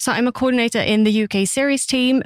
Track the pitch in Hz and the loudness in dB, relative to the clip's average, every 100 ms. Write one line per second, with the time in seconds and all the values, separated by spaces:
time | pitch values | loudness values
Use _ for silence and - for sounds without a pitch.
0 | - 233 247 - 262 247 233 226 - 214 | -4 0 -2 0 0 0 0 0 0 2
1 | 214 214 214 196 196 - 277 277 - 254 | 2 2 0 -2 -2 0 0 0 -2 0
2 | 254 262 | 2 0